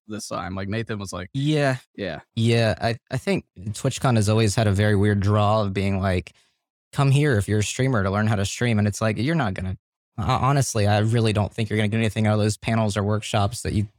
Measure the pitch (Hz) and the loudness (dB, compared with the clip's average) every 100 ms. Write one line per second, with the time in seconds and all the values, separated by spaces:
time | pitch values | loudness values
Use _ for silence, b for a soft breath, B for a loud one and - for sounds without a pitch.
0 | - 104 - 110 87 95 98 110 113 104 | -12 -12 -8 -8 -6 -6 -6 -6 -6 -8
1 | 98 90 92 135 147 151 139 131 _ - | -8 -10 -8 -4 -2 0 0 -2 _ -10
2 | 95 73 - - 113 117 113 - 113 117 | -8 -8 -10 -2 2 4 2 0 -4 -4
3 | - 127 - 180 - - 104 - 135 - | -8 -6 -2 -4 -4 -14 -10 -4 -4 -2
4 | 135 113 101 110 110 117 107 95 107 101 | 2 2 4 2 2 2 2 2 2 4
5 | 104 101 101 104 104 110 101 95 98 95 | 2 2 2 2 4 2 0 -2 -2 0
6 | 95 92 - b b b b _ _ - | 0 -2 -4 b b b b _ _ -2
7 | 139 139 151 104 98 107 101 - 131 120 | 2 4 4 2 2 0 -2 -2 0 0
8 | 95 101 107 104 101 - 120 107 104 - | 0 0 0 0 -2 -2 0 2 0 0
9 | 110 107 127 165 110 92 92 95 _ _ | -2 -2 -2 0 -2 -4 -8 -10 _ _
10 | _ - 95 131 127 143 - 110 101 104 | _ -6 -2 0 2 2 0 0 2 2
11 | 110 120 113 107 98 - 110 107 104 113 | 2 2 2 2 -2 -2 -2 0 0 0
12 | 110 113 107 104 107 - - 113 107 104 | 0 2 2 2 2 0 -2 0 0 0
13 | 101 107 - 107 101 120 - 107 104 | 0 -2 -2 0 0 -2 -2 -2 -2